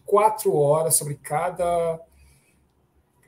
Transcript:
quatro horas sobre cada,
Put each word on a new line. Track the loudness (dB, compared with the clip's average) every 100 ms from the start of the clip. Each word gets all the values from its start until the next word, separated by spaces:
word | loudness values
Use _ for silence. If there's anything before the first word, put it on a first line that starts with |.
| 0
quatro | 2 2 2 0 2
horas | 2 2 2 -2
sobre | -2 -10
cada, | -6 -4 -4 -2 -2 0 -2 -4 -12 _ _ _ _ _ _ _ _ _ _ _